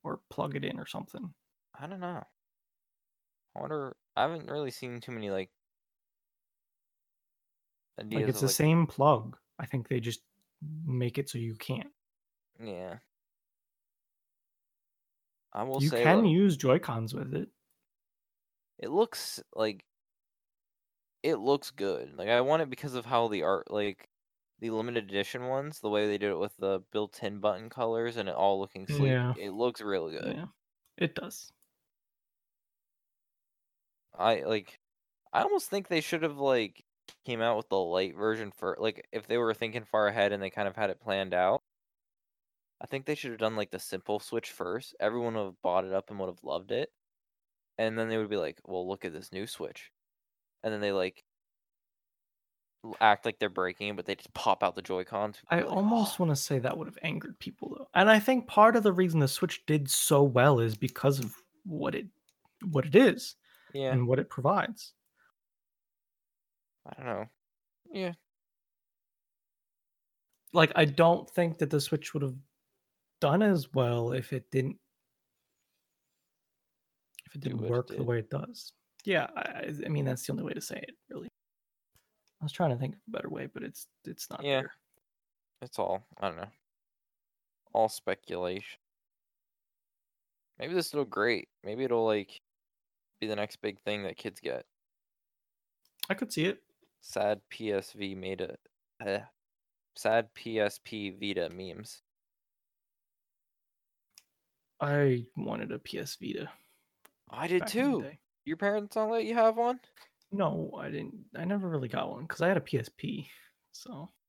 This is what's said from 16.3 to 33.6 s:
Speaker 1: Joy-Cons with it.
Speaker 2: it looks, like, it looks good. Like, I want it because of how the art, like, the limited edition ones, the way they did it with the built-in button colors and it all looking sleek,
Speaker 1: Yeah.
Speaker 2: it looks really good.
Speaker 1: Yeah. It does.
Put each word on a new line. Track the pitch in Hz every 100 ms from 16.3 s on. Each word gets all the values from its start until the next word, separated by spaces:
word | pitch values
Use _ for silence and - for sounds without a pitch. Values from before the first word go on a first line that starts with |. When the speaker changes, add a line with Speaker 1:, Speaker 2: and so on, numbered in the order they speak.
| 165 202 143
Speaker 1:
Joy-Cons | 135 151 - 113 110
with | 135 139
it. | 135 - _ _ _ _ _ _ _ _ _ _ _ _ -
Speaker 2:
it | 107
looks, | 165 226 - - - -
like, | - 110 98 _ _ _ _ _ _ _ _ _ _ _ _ _ _
it | 143 139
looks | 117 139 -
good. | - 98 76 65 71
Like, | 98
I | 120
want | 131 156
it | 147
because | 127 143 127
of | 117
how | 123 117
the | 101
art, | 78 98 -
like, | 107 104 95 - _ _ _ _ _
the | 113
limited | 110 117 120 101
edition | 98 101 127 123
ones, | 135 147 151
the | 107
way | 104 104
they | 104
did | 104
it | 85
with | 101 -
the | 98 95 -
built-in | 107 104 - 101 101
button | 107 95 113
colors | - 117 113 117 117
and | 95
it | 69
all | 98 98
looking | 98 95 98
sleek, | 147 139 127
Speaker 1:
Yeah. | 123 123
Speaker 2:
it | 101
looks | 98 123 120
really | 107 95 80
good. | 80 - -
Speaker 1:
Yeah. | 175 _ _ _ _ -
It | 165 -
does. | - - - _ _ _ _ _ _ _ _ _ _ _ _ _ _ _ _ _ _ _ _ _